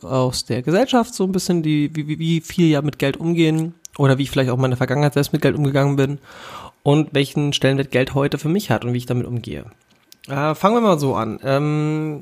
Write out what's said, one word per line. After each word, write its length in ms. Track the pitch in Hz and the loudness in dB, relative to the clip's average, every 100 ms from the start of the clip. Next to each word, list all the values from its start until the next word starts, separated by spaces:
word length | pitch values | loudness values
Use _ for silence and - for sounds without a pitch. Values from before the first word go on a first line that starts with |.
aus 420 | 131 131 127 123 - | -4 0 0 -2 -4
der 180 | 120 | -4
Gesellschaft, 500 | 127 185 262 254 226 | 0 0 2 2 0
so 100 | - | -2
ein 80 | 190 | -2
bisschen 300 | 185 - 175 | -2 0 0
die, 340 | 156 151 147 156 | 2 0 0 -4
wie, 120 | 151 | -6
wie, 100 | 151 | -4
wie 240 | 165 165 | 0 -2
viel 260 | - - 165 | -2 2 4
ja 140 | 147 | 4
mit 160 | 147 - | 0 -2
Geld 200 | 139 135 | -4 -2
umgehen 580 | 165 170 160 160 160 170 - - | -2 2 2 2 -2 -8 -20 0
oder 180 | 139 135 | 2 4
wie 60 | |
ich 80 | 139 | 2
vielleicht 180 | 139 127 | 0 0
auch 60 | 123 | 0
in 60 | |
meiner 140 | 131 123 | 0 0
Vergangenheit 380 | 131 131 147 | 0 2 2
selbst 200 | 143 143 | 2 0
mit 100 | 147 | 2
Geld 120 | 139 147 | 0 2
umgegangen 420 | 139 139 139 139 | 0 2 2 2
bin 200 | 135 143 - - - - - _ | 0 -2 -12 -20 -18 -18 -20 _
und 320 | - 147 151 | 2 2 2
welchen 400 | 147 139 151 147 | 0 0 0 -2
Stellenwert 380 | 139 135 135 135 | 0 2 2 0
Geld 240 | 123 135 139 | 0 0 0
heute 240 | 139 147 | 0 -2
für 100 | 151 | -2
mich 220 | 190 - | -2 0
hat 120 | 107 | -2
und 100 | 120 | 0
wie 40 | 120 | -4
ich 80 | 120 | -2
damit 220 | 123 117 | -4 -2
umgehe. 380 | 120 - 73 113 - _ _ _ - - | -6 -8 -12 -14 -20 _ _ _ -20 -10
Äh, 280 | 139 151 151 | -4 -2 0
fangen 200 | 196 233 | 2 4
wir 60 | |
mal 160 | 220 160 | 4 2
so 160 | 139 98 | 2 0
an. 240 | 110 104 | -4 -6
Ähm, 760 | 135 139 151 151 151 156 156 147 | -2 0 0 0 -2 -2 -4 -8